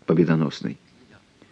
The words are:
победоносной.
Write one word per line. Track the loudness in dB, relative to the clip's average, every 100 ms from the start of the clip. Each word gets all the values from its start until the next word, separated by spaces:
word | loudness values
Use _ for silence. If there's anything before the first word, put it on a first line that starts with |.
| -2
победоносной. | 2 2 2 -2 -4 -10 -12 _ -20 -20 -20 _ _ -20